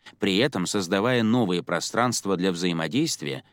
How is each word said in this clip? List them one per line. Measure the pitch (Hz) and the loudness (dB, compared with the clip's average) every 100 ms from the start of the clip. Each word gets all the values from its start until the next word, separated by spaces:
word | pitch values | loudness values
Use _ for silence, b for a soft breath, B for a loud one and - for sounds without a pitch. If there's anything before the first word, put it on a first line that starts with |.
| B B | B B
при | 101 95 | 0 2
этом | 139 110 87 | 2 0 -2
создавая | 101 85 95 113 123 | -2 0 0 2 2
новые | 110 123 101 90 | 4 2 2 0
пространства | 82 85 - 107 123 - 98 92 | -2 -4 -2 0 0 0 -2 0
для | 95 | 0
взаимодействия | 87 90 82 80 117 160 - 73 65 - | 0 -2 -2 -2 -2 -2 -4 -6 -8 -10